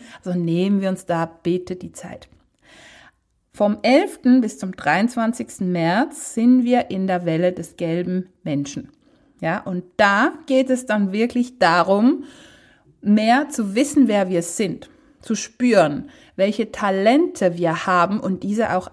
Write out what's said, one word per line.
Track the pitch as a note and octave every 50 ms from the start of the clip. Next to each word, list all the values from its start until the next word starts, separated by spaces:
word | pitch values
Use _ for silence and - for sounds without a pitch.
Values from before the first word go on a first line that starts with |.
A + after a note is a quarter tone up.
| - - - - _
Also | F#3+ F3+ F3+
nehmen | F3 E3+ E3 F3 F#3 G3 G3+ G3
wir | F#3+ F#3+
uns | F#3+ F#3 -
da | - E3+ E3 E3
bitte | E3 - _ _ E3+ F3 F3+ F3+ - F#3
die | F3+ - E3 E3
Zeit. | - - F#3 - - - _ _ _ _ _ _ _ _ _ - - - - - - - - _ _ _ _ _ _ _ _ _
Vom | - G#3 G#3 G#3 G#3 -
elften | A#3 B3+ D4+ G4+ G4 - - - B3+ B3 C4
bis | A3+ G#3+ - -
zum | - F#3 F#3
dreiundzwanzigsten | - - D#3 D3+ F3+ G#3 A#3+ - A#3+ A3+ A3+ A#3 - A#3 - - - G3 F3+
März | F3+ E3+ D#3+ E3 F3+ G#3 C#4+ D#4+ - - - - -
sind | A3+ A3+ A#3+ B3+ B3+ A#3+
wir | A#3+ B3 B3 - -
in | - F#3+ F#3+
der | F#3+ F#3 F3+ F3+
Welle | E3+ D#3+ D#3+ F3 F3+ F3+
des | F3 E3+ - -
gelben | - F3 E3 E3 F3 F3 - F#3 F#3 F#3 - _ _ _
Menschen. | E3 D3 C#3+ C#3 C#3 - C#3 - - _ _ _ _ _ _ _ _ _ _
Ja, | - D#3+ E3+ G3+
und | - - F#3 F3+ F3 - _
da | - G#3 G3+ G3+ G#3 B3+ E4+ - - -
geht | - C4 C4 C4+ C4
es | B3+ B3 B3+
dann | - G#3+ G#3+ G3+ F#3+ F#3
wirklich | G#3+ A3+ A#3+ - B3 A#3+ - - _
darum, | F#3 E3+ E3 F3 E3+ F#3 G3 G3+ G#3+ B3+ E4 - - - - - - - - _ _ _ _ _ _ _ _ _
mehr | - G3+ G#3 G#3+ G#3+ A3 A#3+ C4+ D4+ C#4+
zu | - - A3 G3 F#3+
wissen, | A3+ C#4 - - D4+ C4 A3
wer | G#3 G3+ G3 F#3
wir | F#3 E3+ E3+
sind, | - - - A3 F3+ - - - - _ _ _ _ _ _
zu | - - A3+
spüren, | G3+ - - _ _ B3 B3 A3+ G3 E3 D3+ D3 C3 - - - - - _ _
welche | - F#3+ G3+ G#3 - A3 G#3+ -
Talente | - - G3+ G3 F#3+ G3 A3 B3+ D4 F4 F4+ - - G3+ F3+ E3+
wir | E3+ E3+ E3 D#3+ E3 -
haben | - F#3 F3+ E3+ F3 G3+ G#3+
und | - - F#3+ F3 -
diese | G3 G#3 A3 A3+ - F3
auch | F#3 F3+ -